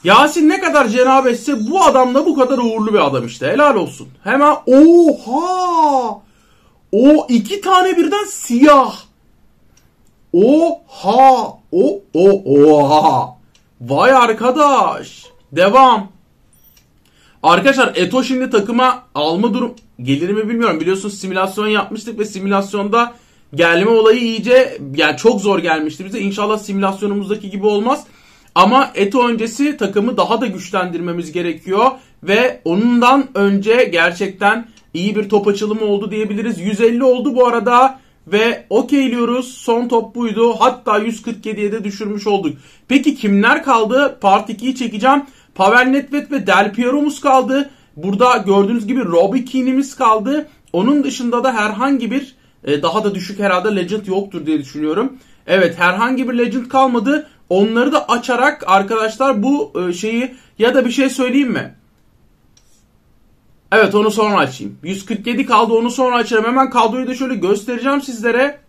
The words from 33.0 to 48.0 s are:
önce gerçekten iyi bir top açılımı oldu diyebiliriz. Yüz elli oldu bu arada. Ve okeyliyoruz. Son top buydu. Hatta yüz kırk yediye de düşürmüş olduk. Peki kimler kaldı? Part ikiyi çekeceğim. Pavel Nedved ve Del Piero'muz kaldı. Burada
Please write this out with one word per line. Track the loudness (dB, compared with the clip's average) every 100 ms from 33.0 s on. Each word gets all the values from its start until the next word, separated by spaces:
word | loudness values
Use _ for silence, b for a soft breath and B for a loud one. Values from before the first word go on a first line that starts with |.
| 4 2 0 0
önce | 0 0 0 2
gerçekten | 2 2 0 -2 -8 -2 -2 -2 -6 b b
iyi | -6 -4 -4
bir | 0
top | 0 0
açılımı | -2 -4 -4 -2
oldu | -2 -4
diyebiliriz. | -6 -6 -6 -6 -6
Yüz | -6 0
elli | 0 2
oldu | 2 2 0 0
bu | 0
arada. | 0 2 2 2 -2 B B -4
Ve | -2 0 -4 -2
okeyliyoruz. | -2 0 0 0 -2 -2 -2 -6
Son | -10 -4 -2 0
top | -2 -2 -6
buydu. | -4 0 0 2
Hatta | 0 0 -2 -2
yüz | -2 -8
kırk | -12 -10 -10
yediye | -6 -6
de | -6
düşürmüş | -8 -8 -8 -6 -2
olduk. | -2 -2 -8 b b _
Peki | 0 0 -2
kimler | 0 2 2 0
kaldı? | 2 0 2 0 0 0
Part | 2 2 0
ikiyi | -8 -6 -6
çekeceğim. | -6 -2 0 0 -2 B B 0
Pavel | 2 4 2
Nedved | 0 -2 -8 -4
ve | -6 0
Del | 0 0
Piero'muz | -2 -2 0 -2 -2
kaldı. | 2 2 2 -2 -4 B B
Burada | -10